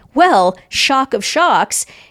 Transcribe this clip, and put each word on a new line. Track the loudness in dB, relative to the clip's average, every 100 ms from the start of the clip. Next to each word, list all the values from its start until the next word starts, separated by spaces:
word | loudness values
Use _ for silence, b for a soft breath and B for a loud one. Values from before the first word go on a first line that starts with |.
| b
well, | 0 2 4 2 -2 B
shock | -4 -2 -2 -2
of | -6 -4
shocks, | -2 0 0 -2 -6 B B B